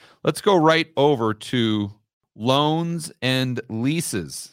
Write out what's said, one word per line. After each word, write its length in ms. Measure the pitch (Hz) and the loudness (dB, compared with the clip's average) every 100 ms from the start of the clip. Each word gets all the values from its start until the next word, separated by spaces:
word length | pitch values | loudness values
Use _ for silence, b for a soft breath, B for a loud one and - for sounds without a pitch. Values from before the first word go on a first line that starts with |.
| b b 143 | b b -4
Let's 160 | 160 | -2
go 160 | 208 185 | 2 4
right 340 | 156 160 160 - | 6 4 0 2
over 360 | 143 135 113 | 2 2 0
to 600 | 107 - 127 113 107 101 - _ _ _ - | -2 -4 0 0 0 -4 -8 _ _ _ -6
loans 760 | 113 135 151 160 170 170 147 - | 0 2 2 0 -2 -6 -10 -6
and 400 | 127 131 131 117 - | -2 -2 -2 -4 -6
leases. 840 | 110 127 165 - 104 76 - - | -4 -2 -2 -4 -6 -8 -12 -16